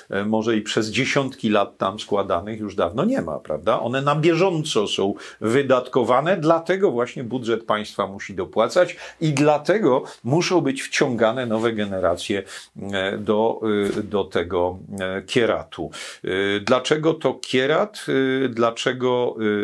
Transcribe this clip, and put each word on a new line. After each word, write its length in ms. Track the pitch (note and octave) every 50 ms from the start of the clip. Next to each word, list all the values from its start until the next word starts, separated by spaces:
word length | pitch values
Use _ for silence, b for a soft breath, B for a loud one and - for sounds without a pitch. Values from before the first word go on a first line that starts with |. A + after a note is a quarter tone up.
| B B
e, 140 | - G2 G2+
może 320 | G#2+ A2 A2 G#2+ A#2+ A2+
i 60 | G#2+
przez 280 | G#2 - - A#2 G#2+ A2
dziesiątki 600 | G#2 B2+ C3+ - - C#3+ C3+ C3 - - - A2
lat 280 | G#2 G#2 G2+ - - -
tam 220 | G#2+ G2 G2+ G#2+
składanych 600 | - - G#2 G2+ G2 G2 F#2 E2+ G2 G#2+ A2+ G#2+
już 140 | G#2+ G2+ F2+
dawno 300 | G2 F2+ E2+ F#2+ B2+ F3
nie 180 | A#3 C4+ -
ma, 160 | E2+ D#2+ D2 C2
prawda? 420 | - - D2+ D2+ D#2+ G#2+ B2+ E3
One 220 | - A#2+ B2+ C3+
na 120 | C#3 C#3+ D3
bieżąco 720 | D#3 D3+ F3 E3 D#3+ F#3 G3 F3 D#3 D#3 - - A2 G2+
są 280 | - - - G2 G2+ - B B B B B
wydatkowane, 960 | G#2+ A2 A#2 C#3 C3+ B2 C3 B2 B2 - - C3+ A2+ G#2+ B2+ C3 D3+ F3 G3+
dlatego 540 | F3 D3+ D#3+ E3+ D#3+ E3 - F#3 F#3+ G3+ F3
właśnie 340 | A#2+ A#2 B2 A#2+ - C#3+ B2+
budżet 400 | G#2+ A#2+ C3 A2+ A2+ A2+ A2 -
państwa 420 | - G#2+ G#2+ G#2 - - - G2+
musi 280 | G2 G2 G2+ - - G2
dopłacać 640 | F#2+ F2+ F2+ - G#2 A2+ B2 - F3+ F3+ F3 - B B B B B
i 120 | D#3+ D#3
dlatego 680 | C#3+ C#3 D3 D3+ D3 D3 D3 - F#3 A3+ G3+ C3+ B2 C#3 C#3 B B B B
muszą 360 | A#2 C#3+ F3 E3+ - F#3 E3+
być 220 | C#3+ C3+ C3 -
wciągane 640 | - - - - D#3 C3+ A#2+ A2 A2+ A2 A#2 C3 B2
nowe 260 | A#2 G#2+ A2+ A2+ A#2
generacje, 720 | A2+ G#2+ G#2 G2 F#2+ F#2+ F2 E2+ F2 - - - G2+ G2 - B B B B B B - G2 G2
e, 260 | G2+ F#2+ F#2+ G2 G#2 G#2
do, 420 | G#2 G#2+ G#2+ G#2+ A2 A#2 - - A2 A2 G#2 G#2 G2+ G2 - G#2+
e, 40 |
do 220 | G#2 F#2+ G#2 G2+ F#2
tego, 540 | - - F#2+ E2+ F2 F#2+ F2 F2 F2+ F2+ F#2+ - - G2+ F#2+
e, 220 | F#2 F#2 F#2+ G2
kieratu. 680 | F#2+ - - B2+ A2+ G#2+ F2+ D#2+ - - - - D#2 - B B B B B B B
E, 360 | - F#2 F#2+ G2 G2+ G2+ G2+
dlaczego 540 | G2+ A2 B2+ B2+ B2+ - D3+ D#3+ D3+ D#3+ D#3
to 200 | D#3+ - C3 B2+
kierat? 720 | - - - - B2+ C3 C#3 D#3 F3 G#3 G#3 - - - D3+ C#3 C3+ C3+ C3 C3 C3+ C3+
E, 40 | B2
dlaczego, 880 | A2+ A2+ A#2 A2+ A#2 - - C3+ B2 B2+ B2 B2+ B2 B2 B2 B2 - A2+ A2 G#2+ G#2 G2+